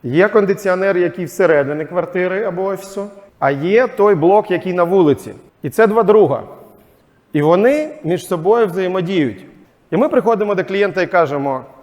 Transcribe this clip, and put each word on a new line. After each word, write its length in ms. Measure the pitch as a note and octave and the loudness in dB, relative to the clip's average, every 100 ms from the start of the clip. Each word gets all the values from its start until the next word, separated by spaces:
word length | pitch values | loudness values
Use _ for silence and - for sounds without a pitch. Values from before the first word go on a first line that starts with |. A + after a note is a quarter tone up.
Є 260 | B2 D3 G3+ | -2 0 2
кондиціонер, 680 | G#3+ G3 G3 F#3+ F#3 F#3+ F3+ | 2 0 -2 -2 -2 0 0
який 280 | F3 E3+ | -2 -4
всередині 600 | E3 - F3+ D3+ C#3 D3 | -10 0 2 2 0 -6
квартири 600 | D3+ F3 F3 F#3 F3+ F#3+ | -6 -6 -4 -4 -4 -4
або 200 | G#3+ F3+ | -6 -4
офісу, 420 | F#3+ F#3+ - - G3+ - - _ | -6 -6 -10 -12 -12 -16 -20 _
а 120 | C#3 | -2
є 360 | C#3 E3 G#3+ B3+ | -2 0 0 0
той 280 | - G3+ | 2 2
блок, 360 | F#3 E3 G#3 G#3 | 4 4 2 2
який 220 | F3+ F#3 | -4 -4
на 120 | F3+ | -2
вулиці. 480 | E3+ G3 D#3+ A#2+ - G2+ _ _ | 2 4 4 2 -4 -18 _ _
І 80 | C#3+ | -8
це 160 | - A3 | 2 2
два 160 | A3 | 4
друга. 400 | G3 G#3+ F3 A#2+ G#2 - - _ _ _ _ _ _ | 4 4 4 0 -8 -20 -20 _ _ _ _ _ _
І 100 | D3+ | 0
вони 480 | D3+ F3+ A3+ D4+ D4+ - | 2 4 4 2 -4 -8
між 220 | D3+ F3 - | -6 -6 -4
собою 400 | F3 E3+ A#3 G#3+ | -4 0 2 0
взаємодіють. 800 | F3 F3+ F#3 E3+ F#3+ C3+ G2+ - - _ _ _ | -2 -4 -2 -2 0 -2 -4 -18 -20 _ _ _
І 60 | E3+ | -2
ми 120 | D4+ | 0
приходимо 460 | D4+ G#3+ A3 G#3 | 0 0 0 -2
до 100 | F#3+ | -2
клієнта 380 | F3+ G3 G3+ E3+ | -2 -2 -2 -2
і 40 | F3 | 0
кажемо 580 | F3+ D#3 C#3+ C#3 C3 B2 - | 2 0 -2 -4 -6 -10 -20